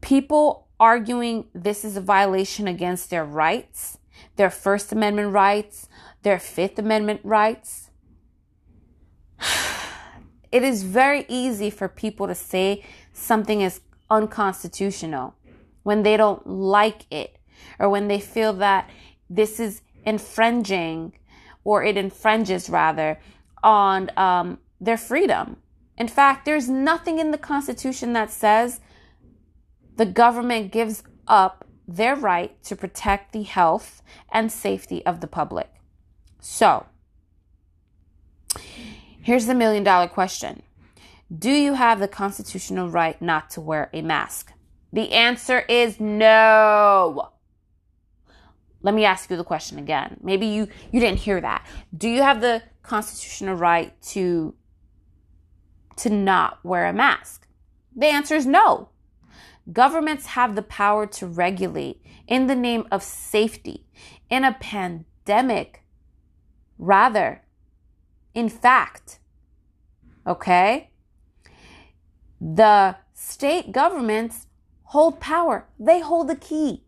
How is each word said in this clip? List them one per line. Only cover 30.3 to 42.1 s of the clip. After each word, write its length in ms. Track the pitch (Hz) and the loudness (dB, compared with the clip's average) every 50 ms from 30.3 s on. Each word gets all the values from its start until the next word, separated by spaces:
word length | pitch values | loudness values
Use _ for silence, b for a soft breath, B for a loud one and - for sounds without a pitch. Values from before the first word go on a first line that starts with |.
| 240 240 240 247 240 226 214 190 | 4 2 -4 -4 -4 -4 -4 -4
gives 320 | - 220 233 220 220 - - - _ _ _ - | -4 -4 -4 -4 -6 -10 -14 -20 _ _ _ 2
up 380 | 220 208 190 190 - _ - _ - _ _ | 4 4 4 2 0 _ -20 _ -20 _ _
their 300 | - 170 170 220 240 277 | -18 -4 -2 0 0 0
right 480 | 277 285 202 180 175 175 - - _ _ | 0 -2 -2 -2 -2 -2 -6 -12 _ _
to 120 | - 202 | -14 -12
protect 580 | - - 180 _ - - 220 196 202 - _ _ | -10 -10 -14 _ -8 -2 -2 -2 -2 -4 _ _
the 100 | 220 208 | -10 -10
health 600 | 202 - 196 180 165 165 220 - - - - b b b b b b | -6 0 2 4 4 4 0 -4 -10 -20 -20 b b b b b b
and 200 | - 220 220 226 | -2 -2 -2 -2
safety 540 | - - - 202 196 190 - - 185 170 - | -6 -6 -4 -4 -4 -4 -6 -10 -10 -6 -4
of 140 | - 175 170 | -4 -6 -4
the 80 | 170 170 | -8 -10
public. 420 | - 175 151 - - 85 - - _ _ _ _ _ _ _ _ _ _ _ _ _ _ | -6 -6 -6 -4 -6 -8 -8 -10 _ _ _ _ _ _ _ _ _ _ _ _ _ _
So, 460 | - - - - 226 196 147 107 - _ _ _ _ _ _ _ _ _ _ _ _ _ _ _ _ _ _ _ _ _ _ _ _ _ _ _ _ _ _ _ _ _ - B B B B B B B B B B B B B | -18 -14 -2 2 4 4 4 2 -2 _ _ _ _ _ _ _ _ _ _ _ _ _ _ _ _ _ _ _ _ _ _ _ _ _ _ _ _ _ _ _ _ _ -12 B B B B B B B B B B B B B
here's 260 | - - 240 254 226 226 | -2 0 0 0 2 0
the 80 | 254 | 0
million 280 | 247 233 220 214 208 202 | 2 2 2 2 2 4
dollar 240 | 202 190 180 175 175 | 4 4 4 4 0
question. 540 | - - 185 185 - - - - - - - _ _ b b b b b b b b b b b 170 | 0 -4 -4 -4 -4 -10 -12 -12 -14 -14 -20 _ _ b b b b b b b b b b b -16
Do 140 | 160 160 233 | -6 -2 0
you 240 | 277 294 294 285 277 | 2 2 2 2 0
have 260 | 262 254 233 226 202 | 2 2 2 2 2
the 80 | 196 | 0
constitutional 800 | 202 | -6